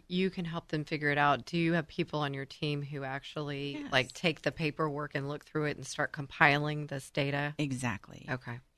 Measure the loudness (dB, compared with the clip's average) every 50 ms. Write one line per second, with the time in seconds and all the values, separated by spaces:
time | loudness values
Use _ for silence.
0 | -4 -2 2 2 2 2 0 -2 -4 -4 -4 -6 -4 -2 -2 -2 -2 -2 -2 0
1 | 2 2 4 6 6 6 4 4 0 -2 0 2 2 4 2 2 0 -2 -4 -4
2 | -4 -2 -2 -2 -2 -2 -2 -6 -8 -10 -6 -4 -2 -2 -2 -2 -4 -4 -6 -6
3 | -4 -4 -6 -6 -8 -8 -6 -6 -4 -4 -4 -4 -4 -4 -6 -6 -2 0 2 2
4 | 2 0 -2 0 0 0 2 2 0 -2 0 0 0 0 0 0 0 0 0 -2
5 | -4 -4 -2 -2 -2 -4 -4 -6 -6 -4 -2 0 0 0 -2 -4 -8 -6 -4 -2
6 | -2 -2 -2 -6 -8 -2 4 6 8 8 8 6 2 0 -2 -2 -4 -6 -6 -8
7 | -8 -4 -2 0 0 2 0 0 -2 -2 -2 -2 -2 0 0 0 0 -2 -2 -4
8 | -8 -14 -18 -12 -6 -6 -6 -6 -6 -8 -10 -10 -12 _ _